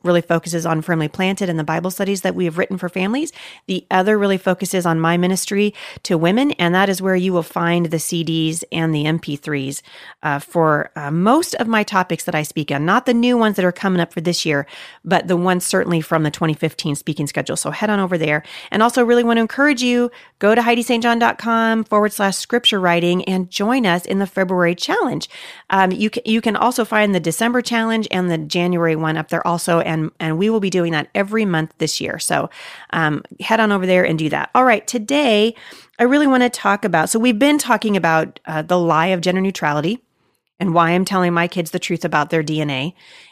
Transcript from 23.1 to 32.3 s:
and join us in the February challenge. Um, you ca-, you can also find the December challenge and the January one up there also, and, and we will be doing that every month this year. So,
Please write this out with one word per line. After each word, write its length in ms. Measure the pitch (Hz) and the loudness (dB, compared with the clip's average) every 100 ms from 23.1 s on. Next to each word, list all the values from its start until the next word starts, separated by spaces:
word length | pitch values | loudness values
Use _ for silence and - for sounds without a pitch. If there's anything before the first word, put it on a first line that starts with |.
| 180 | 0
and 260 | 185 185 180 | 0 -4 -4
join 360 | - 208 262 208 | -4 0 0 2
us 180 | 175 | 0
in 140 | - 196 | 0 -2
the 80 | 190 | -2
February 480 | - 185 180 170 | -2 -2 2 2
challenge. 540 | 175 - 415 302 160 - - - - - | 0 -2 -2 -2 -4 -8 -14 -18 -16 -2
Um, 220 | 196 185 | 2 2
you 180 | 185 214 | 2 -2
ca-, 100 | - - | -2 -2
you 160 | 226 | 0
can 140 | 226 202 | 0 0
also 280 | 233 254 | 0 0
find 300 | 220 214 208 | 0 2 2
the 60 | 185 | 2
December 420 | 165 - 226 247 | 0 -2 0 0
challenge 440 | 233 233 226 226 214 | -2 -2 0 -2 -2
and 200 | 185 180 | -2 0
the 60 | 165 | -2
January 600 | 151 180 175 175 165 156 | -2 -2 0 2 0 0
one 200 | 160 160 | -2 -2
up 120 | 156 | -2
there 180 | 170 - | -4 -2
also, 340 | 170 - 170 | -2 0 0
and, 300 | - 160 156 - | 0 -2 -4 -4
and 160 | 160 160 | -4 0
we 140 | 208 | 0
will 100 | 226 | 0
be 80 | 196 | 0
doing 240 | 180 170 | 0 0
that 160 | 156 143 | -2 -2
every 320 | 196 196 220 208 | -4 -2 -2 0
month 260 | 165 160 - | 0 -4 -4
this 240 | 156 - | -4 -4
year. 160 | - - | -6 -6
So, 320 | - | -2